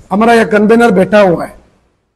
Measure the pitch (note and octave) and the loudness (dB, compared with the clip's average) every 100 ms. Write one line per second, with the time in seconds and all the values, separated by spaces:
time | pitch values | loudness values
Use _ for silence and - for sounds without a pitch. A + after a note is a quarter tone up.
0 | - G3 A#3 A#3 G#3 G#3 G#3 A#3 A#3 F#3+ | -8 -2 0 0 0 0 0 2 2 0
1 | F#3 G#3 F#3+ D#3 - - _ _ _ _ | 0 0 0 -2 -8 -18 _ _ _ _
2 | _ | _